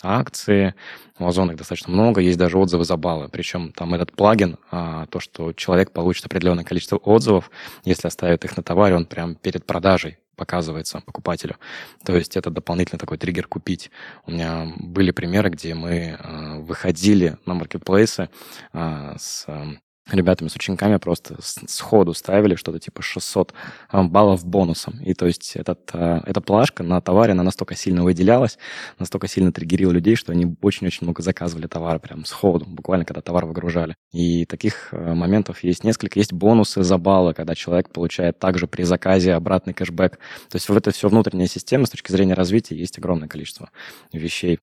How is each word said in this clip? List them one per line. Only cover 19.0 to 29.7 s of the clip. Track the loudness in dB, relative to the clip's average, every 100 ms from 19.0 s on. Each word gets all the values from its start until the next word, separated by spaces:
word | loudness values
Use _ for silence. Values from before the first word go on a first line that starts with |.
| -10 -14
с, | -12 -12 -12
э, | -12 -12 -14 _ _ -2
ребятами, | 2 4 2 -2
с | -6
учениками | -6 0 2 2
просто | 0 -4 -6 -14
с-, | -12 -12 -10
сходу | -10 2 4 4
ставили | 0 0 2 2
что-то | 0 -4 -12
типа | -14 -12
шестьсот, | -10 -8 -4 -2 -2 -6 -18 -18 -2
э, | 2
баллов | 4 6 6 4 2
бонусом. | 0 2 -2 -8 -6
И | -4
то | 0 0
есть | -2 -8 -8
этот, | -6 -8 -8
э, | -2 0 0
эта | -2 -4
плашка | 2 4 4 0
на | -2 0
товаре, | 4 4 6
она | 4
настолько | 0 -2 -8
сильно | -6 0 2
выделялась, | 4 4 6 6 4 -2 -16 -16 -16 -10
настолько | -8 -6 -6
сильно | 0 0
триггерила | 0 -2